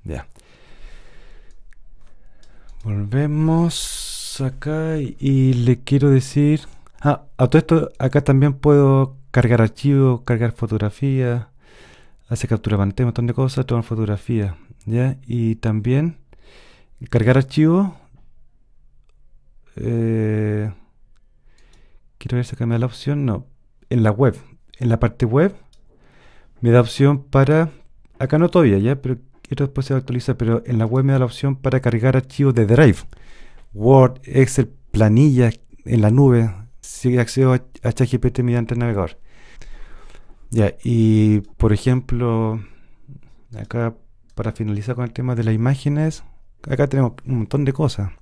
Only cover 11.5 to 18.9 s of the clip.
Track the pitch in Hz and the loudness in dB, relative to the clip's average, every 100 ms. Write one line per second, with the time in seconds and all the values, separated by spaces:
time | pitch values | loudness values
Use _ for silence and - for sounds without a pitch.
11.5 | _ _ - - - - - _ 127 - | _ _ -20 -20 -20 -20 -20 _ -8 -2
12.5 | 110 - 104 98 101 123 113 120 120 131 | -4 -2 0 -2 0 -2 -2 -4 -2 -2
13.5 | - 135 120 113 113 107 101 - 117 101 | -2 -2 -2 -4 -4 -4 -4 -4 -4 -4
14.5 | 87 - - - 113 131 135 - 120 113 | -8 -18 -16 -6 -2 -2 -4 -8 -4 -2
15.5 | 110 113 107 110 131 165 160 - - - | -2 -2 -2 0 0 -2 -6 -20 -20 -20
16.5 | - - _ _ - - 120 110 131 135 | -20 -20 _ _ -20 -4 0 4 2 2
17.5 | - 156 175 196 - _ - - - - | 2 2 2 0 -6 _ -20 -20 -20 -20
18.5 | _ _ _ _ | _ _ _ _